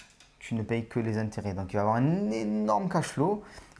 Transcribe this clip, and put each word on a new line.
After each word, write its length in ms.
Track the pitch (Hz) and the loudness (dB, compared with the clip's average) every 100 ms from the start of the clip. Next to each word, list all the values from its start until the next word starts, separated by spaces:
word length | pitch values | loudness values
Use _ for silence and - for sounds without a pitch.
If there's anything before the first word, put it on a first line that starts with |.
| - - - _ | -20 -20 -20 _
tu 160 | - | -6
ne 80 | 113 | -4
payes 240 | 107 117 117 | -2 -2 -2
que 140 | 123 | -2
les 180 | 113 107 | 0 0
intérêts. 360 | 110 110 104 | -2 -2 -4
Donc, 180 | 95 92 | -4 -2
il 40 | 104 | 0
va 20 | |
y 40 | |
avoir 140 | 104 113 | 2 4
un 340 | 139 180 208 | 4 2 0
énorme 580 | 220 214 214 214 208 185 | -2 -2 0 2 2 2
cash 200 | 175 - | 0 0
flow. 340 | - 160 208 - - - - | 0 2 0 -4 -18 -16 -6